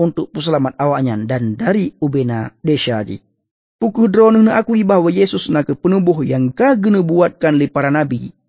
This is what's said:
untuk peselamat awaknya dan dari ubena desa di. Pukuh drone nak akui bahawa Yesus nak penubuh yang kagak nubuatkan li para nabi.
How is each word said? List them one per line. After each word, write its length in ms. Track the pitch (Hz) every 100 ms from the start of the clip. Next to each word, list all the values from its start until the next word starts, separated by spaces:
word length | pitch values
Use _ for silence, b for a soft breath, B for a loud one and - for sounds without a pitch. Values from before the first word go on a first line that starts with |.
untuk 320 | 170 160 -
peselamat 440 | - 156 151 131 -
awaknya 400 | 143 143 131 107 110
dan 240 | 127 117
dari 400 | 107 226 208 185 -
ubena 560 | 147 135 123 113 113 _
desa 400 | 156 147 - 113
di. 160 | 107 101 _ _ _ _ _ -
Pukuh 320 | 226 208 226
drone 320 | 196 220 220
nak 240 | 220 220
akui 240 | 226 226 196
bahawa 240 | 196 170
Yesus 400 | 180 190 190 -
nak 160 | 156 143 139
penubuh 440 | 175 190 175 156
yang 240 | 131 131 127
kagak 440 | - 262 254 208
nubuatkan 680 | 202 165 170 175 - 160 147
li 80 | 139
para 240 | 147 139
nabi. 400 | 147 143 123 95 -